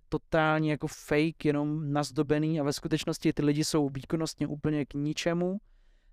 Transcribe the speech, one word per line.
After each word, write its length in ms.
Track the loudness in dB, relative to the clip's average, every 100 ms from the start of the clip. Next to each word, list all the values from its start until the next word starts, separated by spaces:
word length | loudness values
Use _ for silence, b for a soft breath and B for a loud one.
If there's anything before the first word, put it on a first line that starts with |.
| -4
totálně 600 | -8 -2 2 2 2 0
jako 160 | -2 -4
fake, 580 | -8 0 2 2 0 0
jenom 480 | 0 0 -2 -2
nazdobený 640 | -2 -2 0 2 2 2 0
a 40 |
ve 100 | 0
skutečnosti 600 | -2 -2 -2 -2 -2 0
ty 120 | 2 2
lidi 180 | 2
jsou 260 | 2 2 0
výkonnostně 580 | -2 -4 -4 -2 -4 -4
úplně 380 | -2 -2 -2 -2
k 80 |
ničemu. 640 | -4 -4 -2 0 0 0 -2 -8 _ _ _ _